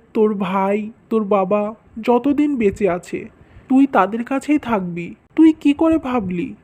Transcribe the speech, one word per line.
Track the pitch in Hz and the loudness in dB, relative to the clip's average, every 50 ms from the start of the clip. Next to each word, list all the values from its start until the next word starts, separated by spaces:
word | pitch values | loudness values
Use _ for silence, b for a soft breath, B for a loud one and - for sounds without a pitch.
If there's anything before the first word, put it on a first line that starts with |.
| - _ | -14 _
তোর | - 233 214 214 214 196 | 0 0 2 2 2 -2
ভাই, | 196 175 190 196 190 196 208 214 208 220 - _ _ _ | -4 -2 -2 -2 0 0 -2 -2 -4 -8 -14 _ _ _
তোর | 226 220 214 196 | -2 -2 0 2
বাবা | 208 190 190 180 208 208 208 214 220 - _ _ - 226 | 0 0 2 0 0 -2 -2 -4 -8 -12 _ _ -16 -6
যতদিন | 214 247 240 247 247 285 285 285 302 294 285 | 0 0 2 2 2 0 0 2 0 0 0
বেঁচে | 233 220 196 190 - 208 175 | 0 0 -2 0 0 -2 -2
আছে, | 170 180 - - 180 - - - - b b b b b b | -2 -4 -6 -10 -10 -10 -10 -14 -18 b b b b b b
তুই | - 262 262 277 | 0 2 2 2
তাদের | 269 - 208 - 202 220 233 233 | 4 2 2 0 0 -2 -6 -6
কাছেই | - 269 269 - - 302 285 | -6 -6 -6 -2 -2 -2 -2
থাকবি। | - 233 233 196 185 175 170 175 170 196 214 - _ _ _ | 0 -2 -2 -2 -2 -6 -8 -8 -10 -10 -14 -18 _ _ _
তুই | - 320 320 | 4 6 6
কি | 311 - - 285 285 | 4 4 0 0 2
করে | - 330 320 320 302 | 2 2 2 2 0
ভাবলি | 277 254 247 240 196 180 180 175 - - 208 - | 0 -2 -4 -4 -4 -4 -4 -6 -6 -8 -10 -16